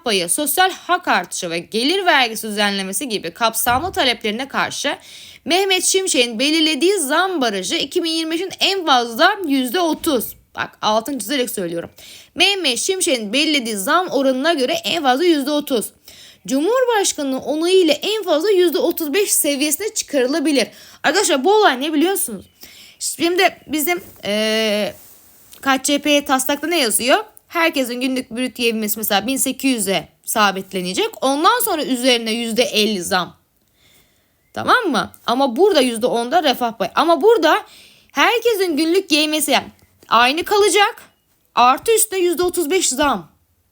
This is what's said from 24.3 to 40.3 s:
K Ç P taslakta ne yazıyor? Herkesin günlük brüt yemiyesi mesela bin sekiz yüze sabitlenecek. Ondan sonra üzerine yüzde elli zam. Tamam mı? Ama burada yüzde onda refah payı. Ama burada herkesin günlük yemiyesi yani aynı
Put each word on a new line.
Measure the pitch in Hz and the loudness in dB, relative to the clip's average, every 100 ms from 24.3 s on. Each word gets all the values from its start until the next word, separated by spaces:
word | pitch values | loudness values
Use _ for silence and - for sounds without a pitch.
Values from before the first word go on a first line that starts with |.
| 208 220 220 220 208 196 - - - _ _ - - | -2 0 0 0 -2 -4 -8 -20 -20 _ _ -20 -6
K | 269 262 | -2 0
Ç | 262 285 | 0 0
P | 294 285 | 2 2
taslakta | 285 262 277 285 311 | 2 0 0 -4 -2
ne | 349 | 0
yazıyor? | 233 208 240 370 415 - - | 0 0 2 2 0 -14 -8
Herkesin | 339 330 302 240 247 | -2 0 0 -2 -2
günlük | 262 254 - | -4 -4 -6
brüt | 226 254 247 | -6 -6 -2
yemiyesi | 233 220 208 220 | -2 -2 -4 -4
mesela | 208 202 220 | -2 -2 0
bin | 269 | -2
sekiz | 277 254 269 | -2 -2 0
yüze | 240 190 180 - _ | 0 0 -2 -4 _
sabitlenecek. | - 233 208 190 190 190 180 202 440 - | -6 0 2 0 -6 -6 -4 -2 -4 -2
Ondan | 262 277 359 494 | -2 2 2 2
sonra | 453 320 | 0 -2
üzerine | 233 247 254 240 226 | -2 0 2 0 0
yüzde | 233 233 220 | -4 -2 -2
elli | 190 190 214 196 | 0 0 0 -2
zam. | 170 185 160 - _ _ _ _ _ _ _ _ _ _ _ | -2 -2 -4 -10 _ _ _ _ _ _ _ _ _ _ _
Tamam | 208 254 453 403 | -6 0 2 2
mı? | 220 - - - | -2 -4 -6 -4
Ama | 247 277 226 | 0 0 2
burada | 403 320 | 2 4
yüzde | 254 226 226 | 2 0 -2
onda | 226 240 339 | -2 -2 0
refah | 320 - 233 | 0 0 -4
payı. | 220 185 | -4 -4
Ama | - 320 330 | 0 2 4
burada | 403 453 302 392 - - - _ _ | 4 4 4 2 -2 -20 -20 _ _
herkesin | - 339 466 466 403 370 285 | 0 2 2 0 0 0 0
günlük | 320 381 381 | 0 0 2
yemiyesi | 302 302 302 285 | 2 2 0 0
yani | 226 - - _ _ - | 0 -2 -12 _ _ 0
aynı | 226 247 | 2 4